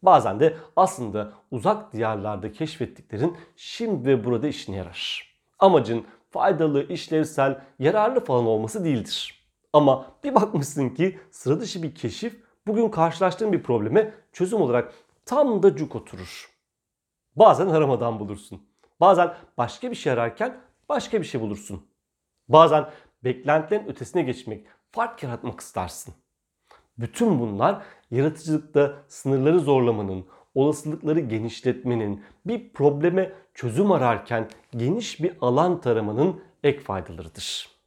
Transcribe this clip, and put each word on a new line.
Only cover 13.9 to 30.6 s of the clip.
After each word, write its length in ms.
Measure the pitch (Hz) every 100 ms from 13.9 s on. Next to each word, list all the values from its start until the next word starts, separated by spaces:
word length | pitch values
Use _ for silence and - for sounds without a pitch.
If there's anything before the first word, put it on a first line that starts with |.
| 151 220 - _
çözüm 280 | - 185 214
olarak 320 | 147 120 117 - _ _ -
tam 360 | 262 285 214
da 140 | 190 151
cuk 200 | 147 -
oturur. 540 | - 92 90 - - _ _ _ _ _ _ _ _ -
Bazen 300 | 214 147 190
aramadan 540 | 160 139 120 117 110
bulursun. 420 | 101 101 - 90 _ _ _ _
Bazen 340 | 175 180 175 170 - -
başka 320 | 117 - 247
bir 60 | 233
şey 160 | -
ararken 480 | 123 117 - 240 254 _ _ _
başka 320 | 285 - 214
bir 60 | 151
şey 140 | 131
bulursun. 460 | 110 101 - 95 - _ _ _ _ _ _
Bazen 420 | 147 160 151 143 - _ _
beklentilerin 640 | 123 127 135 156 156 208 208
ötesine 340 | 135 117 180
geçmek, 440 | 139 123 - 110 - _ _
fark 300 | - 233 233
yaratmak 380 | 139 120 123 -
istersin. 540 | - - 90 - - - _ _ _ _ _ _ _ -
Bütün 420 | 117 - 233 156
bunlar 420 | 117 101 131 202 - - _
yaratıcılıkta 840 | 120 147 156 160 156 - 147 143 143 _
sınırları 520 | - 135 135 135 175
zorlamanın, 640 | 143 139 120 110 101 95 90 - _
olasılıkları 680 | -